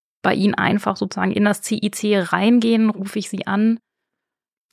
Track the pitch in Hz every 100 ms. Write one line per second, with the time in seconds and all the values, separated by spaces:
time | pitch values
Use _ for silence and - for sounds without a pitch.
0 | _ _ - - 196 - 131 208 208 -
1 | 196 202 190 208 208 202 - 220 208 -
2 | 214 202 170 175 208 240 226 226 220 208
3 | 196 220 185 190 - 202 220 226 _ _
4 | _ _ _ _ _ _ _